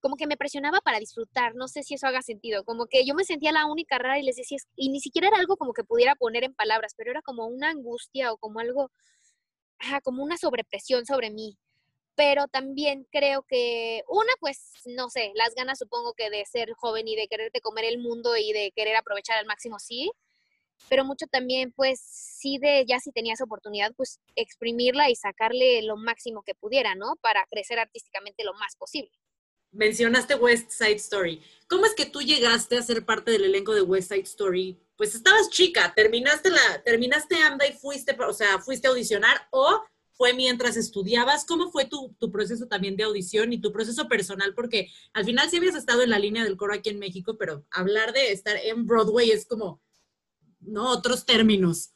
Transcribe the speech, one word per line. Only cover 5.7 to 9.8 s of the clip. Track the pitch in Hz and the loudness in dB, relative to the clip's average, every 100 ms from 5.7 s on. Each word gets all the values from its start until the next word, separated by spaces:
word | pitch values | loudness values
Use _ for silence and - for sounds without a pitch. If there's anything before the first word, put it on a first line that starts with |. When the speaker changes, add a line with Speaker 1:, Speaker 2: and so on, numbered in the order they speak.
Speaker 1:
que | 226 | -6
pudiera | 226 233 240 285 | -2 2 4 4
poner | 233 226 | 0 -2
en | 254 | -4
palabras, | 262 214 220 220 - | -4 0 0 -2 -10
pero | 220 | -10
era | 269 | -10
como | 302 240 226 | -8 -10 -8
una | 254 294 | -4 -6
angustia | 320 240 240 - 262 254 | -6 -10 -12 -10 -4 -4
o | 220 | -4
como | 220 214 | -10 -8
algo, | 233 254 262 _ _ _ _ _ _ _ _ | -4 -2 -4 _ _ _ _ _ _ _ _
ajá, | _ | _